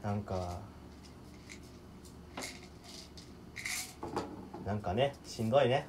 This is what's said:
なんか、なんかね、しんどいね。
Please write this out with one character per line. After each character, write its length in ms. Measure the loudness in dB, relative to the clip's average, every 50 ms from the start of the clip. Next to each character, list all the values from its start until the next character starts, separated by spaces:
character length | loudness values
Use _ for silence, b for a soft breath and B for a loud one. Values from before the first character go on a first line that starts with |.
| 2
な 80 | 2
ん 100 | 2 2
か、 360 | 2 2 0 0 2 0 -2 -4 -6 -8 -12 -12 -14 -14 -14 -14 -14 -14 -14 -14 -14 -14 -14 -14 -12 -12 -12 -12 -12 -12 -14 -14 -14 -14 -14 -14 -14 -14 -14 -14 -14 -10 -6 -6 -6 -6 -6 -8 -12 -12 -14 -14 -14 -12 -12 -12 -12 -12 -12 -14 -12 -12 -14 -14 -14 -12 -10 -6 -4 -2 -2 -2 -2 -4 -6 -6 -6 -2 -2 -2 -2 -2 -6 -8 -10 -10 -8 -6 0
な 80 | 2 2
ん 60 | 2
か 140 | 2 2 6
ね、 220 | 6 6 6 4 0 -10
し 160 | -8 -2 0
ん 80 | 2 8
ど 120 | 10 10
い 80 | 10 10
ね。 180 | 8 6 4